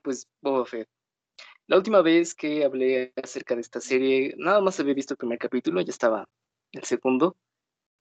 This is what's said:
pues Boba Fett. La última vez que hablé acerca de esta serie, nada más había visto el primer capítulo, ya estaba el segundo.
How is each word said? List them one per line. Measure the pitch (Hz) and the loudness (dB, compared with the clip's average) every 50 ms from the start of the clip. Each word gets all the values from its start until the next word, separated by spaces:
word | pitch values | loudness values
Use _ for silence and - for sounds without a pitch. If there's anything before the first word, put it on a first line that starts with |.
| - | -4
pues | 143 127 120 - _ _ _ | -6 -8 -8 -10 _ _ _
Boba | - 139 135 127 120 | -4 -2 -2 0 -2
Fett. | - 123 113 110 - _ _ _ _ _ _ _ _ _ - - - - _ _ | -4 -8 -10 -10 -12 _ _ _ _ _ _ _ _ _ -20 -20 -20 -20 _ _
La | - 156 | 2 2
última | 190 190 220 214 190 160 | 2 4 6 4 4 6
vez | 165 165 170 170 170 - | 6 6 4 4 2 -4
que | - - 151 151 151 143 | -6 -6 -4 0 0 0
hablé | 135 135 131 127 131 131 127 127 127 _ 139 | 0 0 0 0 2 2 0 -2 -4 _ -12
acerca | 131 - - 120 - - 123 | -12 -10 -12 -12 -6 -4 -6
de | 120 | -6
esta | 117 - - 123 | -6 -8 -10 -10
serie, | - - 135 131 135 135 135 135 135 - - | -4 0 0 2 2 2 2 2 0 -2 -6
nada | - 143 175 202 214 | -4 -2 2 2 2
más | 196 190 190 - | 2 0 0 0
había | 147 139 139 | -2 0 0
visto | 139 131 - 135 | -2 -4 -6 -8
el | |
primer | - 127 117 117 120 | -6 -6 -6 -4 -4
capítulo, | - 120 127 123 - 160 165 185 | -4 -4 -4 -2 -2 -2 -2 -2
ya | 170 - | -2 -4
estaba | - - 123 117 110 101 95 - _ _ _ _ _ _ _ _ | -4 0 0 0 0 0 -6 -12 _ _ _ _ _ _ _ _
el | - 135 - | -16 -14 -6
segundo. | - 123 117 - 131 127 127 160 185 - _ _ _ _ _ _ _ _ _ _ _ _ _ | -4 -4 -2 0 0 2 2 2 0 -2 _ _ _ _ _ _ _ _ _ _ _ _ _